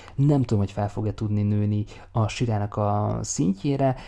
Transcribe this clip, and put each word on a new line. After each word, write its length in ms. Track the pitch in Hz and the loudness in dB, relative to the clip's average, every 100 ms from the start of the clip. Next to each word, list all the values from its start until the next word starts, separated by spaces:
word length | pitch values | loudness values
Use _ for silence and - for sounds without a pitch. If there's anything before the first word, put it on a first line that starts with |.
| - | -8
nem 260 | - 143 143 | 2 4 4
tudom, 180 | 120 104 | 4 2
hogy 120 | 98 | 0
fel 180 | - 104 | -2 -4
fog-e 260 | - 107 | -2 -4
tudni 280 | - 107 104 | -2 -2 0
nőni 420 | 104 104 104 104 107 - - | 2 2 2 0 -4 -10 -6
a 160 | 117 107 | -2 0
Sirának 480 | - 120 104 101 107 | 0 0 0 -2 0
a 420 | 104 104 104 110 | 0 2 0 -2
szintjére. 760 | 110 - 147 - 147 139 135 131 | -4 -2 0 0 0 2 2 0